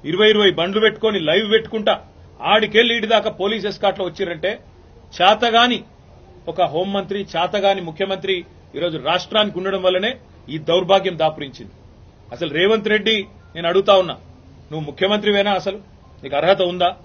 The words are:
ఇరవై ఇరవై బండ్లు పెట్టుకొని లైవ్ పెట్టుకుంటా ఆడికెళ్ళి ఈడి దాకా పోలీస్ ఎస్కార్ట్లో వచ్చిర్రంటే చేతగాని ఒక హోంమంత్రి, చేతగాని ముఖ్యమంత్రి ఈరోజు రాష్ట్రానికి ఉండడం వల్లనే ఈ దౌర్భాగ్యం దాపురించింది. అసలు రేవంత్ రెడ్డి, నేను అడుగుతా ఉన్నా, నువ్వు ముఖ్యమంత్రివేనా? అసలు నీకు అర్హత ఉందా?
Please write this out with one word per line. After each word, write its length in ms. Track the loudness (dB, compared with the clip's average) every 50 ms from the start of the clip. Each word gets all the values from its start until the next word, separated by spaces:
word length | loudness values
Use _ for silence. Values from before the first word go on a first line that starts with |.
| -6
ఇరవై 220 | -4 0 4 4 4
ఇరవై 200 | 4 6 4 2 2 2
బండ్లు 220 | -4 -2 0 2 2
పెట్టుకొని 340 | 0 0 0 -2 -2 -2 0 0 2
లైవ్ 180 | 0 0 2 2
పెట్టుకుంటా 420 | 0 0 0 -2 -8 -2 0 0 -2 -2 -4 -20 -20 -20 -20 -20 -18 -8 0 2
ఆడికెళ్ళి 420 | 2 2 2 2 2 2 2 4 0
ఈడి 100 | -2 0
దాకా 220 | 2 0 0 0 -2
పోలీస్ 360 | -6 -4 -4 -4 -2 -4 -4
ఎస్కార్ట్లో 400 | -6 -6 -2 -2 -2 -2 -2 -6
వచ్చిర్రంటే 460 | -8 -6 -6 -6 -6 -6 -6 -4 -6 -6 -6 -14 -20 -20 -20 -20 -20 -20 -20 -20 -20 -2
చేతగాని 640 | 4 4 4 4 4 2 2 4 4 4 4 0 -4 -6 -14 -20 -20 -20 -20 -20 -20 -20 -20 -20 -14 -14
ఒక 140 | -10 -2 -2 -2 0 0
హోంమంత్రి, 460 | -2 -2 -2 -2 -4 -4 -4 -6 -6 -6 -6 -4
చేతగాని 480 | -4 -2 -2 -2 0 2 2 2 2
ముఖ్యమంత్రి 540 | -2 -10 -6 -6 -4 -4 -4 -6 -2 -4 -4 -4 -4 -12 -20 -20 -20 -14 -8
ఈరోజు 220 | -4 -4 -4 -4 -4 -2 -2
రాష్ట్రానికి 480 | -2 -2 -2 -2 0 0 0 0 -2
ఉండడం 240 | -6 -4 -4 -4 0
వల్లనే 300 | 0 0 0 2 -2 -2 -6 -8 -16 -20 -20 -20 -16 -12
ఈ 80 | -12
దౌర్భాగ్యం 580 | -8 -2 0 0 0 4 4 2 2 2 0 -2 0
దాపురించింది. 540 | -2 -2 -2 -4 -14 -14 -14 -18 -20 -20 -20 -20 -20 -20 -20 -20 -20 -20 -20 _ -20 -20 -10
అసలు 160 | -8 -8 -4 0
రేవంత్ 300 | 2 2 2 2 2 2
రెడ్డి, 300 | 0 0 2 2 0 0 0 -2 -8 -14 -20 -20 -16 -12
నేను 120 | -4 -4
అడుగుతా 260 | 0 0 2 4 6 4
ఉన్నా, 220 | 4 4 0 -6 -12 -14 -20 -20 -20 -20 -20 -20 -20 -18 -12
నువ్వు 140 | -10 -8 -8 -10
ముఖ్యమంత్రివేనా? 640 | -4 -2 0 0 0 0 0 0 2 2 2 0 0 -2
అసలు 180 | -2 -4 -8 -8 -16 -20 -20 -20 -20 -20 -20 -16 -10
నీకు 120 | -4 -2
అర్హత 260 | 0 2 2 2 2
ఉందా? 280 | 2 -2 0 0 0 -2 -2 -4